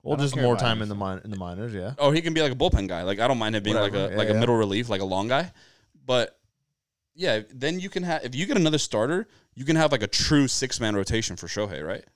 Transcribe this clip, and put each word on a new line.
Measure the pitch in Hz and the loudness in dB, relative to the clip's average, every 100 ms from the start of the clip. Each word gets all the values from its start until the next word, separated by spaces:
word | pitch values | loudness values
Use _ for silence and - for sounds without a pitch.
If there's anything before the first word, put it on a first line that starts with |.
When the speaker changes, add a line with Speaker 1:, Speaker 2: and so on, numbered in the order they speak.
Speaker 1:
Well, | - | -2
Speaker 2:
I | 143 | 0
don't | 143 | 0
Speaker 1:
just | |
Speaker 2:
care | 131 | 2
Speaker 1:
more | 123 | 2
Speaker 2:
about | 110 120 | 2 2
Speaker 1:
time | 110 | 0
in | 104 | -4
the | 101 | -4
Speaker 2:
anything. | 95 95 | -6 -6
Speaker 1:
min-, | 110 | -8
in | |
the | 98 | -8
minors, | 90 92 117 | -8 -8 -8
yeah. | 101 92 135 | -6 -8 2
Speaker 3:
Or | 143 | 2
he | 160 | 4
can | 165 | 0
be, | 160 | 0
like, | 151 | 0
a | 123 | 2
bullpen | 170 - 98 | 2 2 0
guy. | 87 | -4
Like, | 90 101 | -4 0
I | 123 | 2
don't | 127 | 2
mind | 107 110 | 0 0
him | |
being, | 101 110 | 0 0
like, | 101 | 0
Speaker 1:
Whatever. | 101 95 | 0 -2
Speaker 3:
a, | |
Speaker 1:
Yeah, | 101 | 0
Speaker 3:
like, | 104 | 2
a | |
Speaker 1:
yeah. | 107 | 4
Speaker 3:
middle | 117 117 | 4 4
relief, | 104 98 120 | 2 0 -2
like, | 98 | -4
a | 95 | -2
long | 92 107 | -2 0
guy. | 135 175 - - _ _ _ 131 | -2 -2 -12 -20 _ _ _ -2
But, | 123 113 _ _ _ _ _ _ _ _ | 0 0 _ _ _ _ _ _ _ _
yeah, | 160 180 110 107 | -6 -2 -2 -4
then | 127 143 180 | -6 -4 -4
you | 190 | -6
can | 185 | -4
ha-, | 180 156 | -2 -4
if | 123 131 | -4 -4
you | 196 | 0
get | 254 | 2
another | 156 151 | 4 2
starter, | - 107 120 175 226 _ _ | 0 0 0 0 -4 _ _
you | - 135 | -8 0
can | 160 | 4
have, | 156 | 4
like, | 131 | 2
a | 101 | 0
true | - - 147 135 | -2 4 4 4
six-man | - 131 - 113 101 | 0 -2 -2 -2 0
rotation | 95 113 110 90 | 0 -2 -2 -8
for | 87 | -8
Shohei, | 101 104 71 78 | -4 -4 -4 -8
right? | 101 - | -8 -12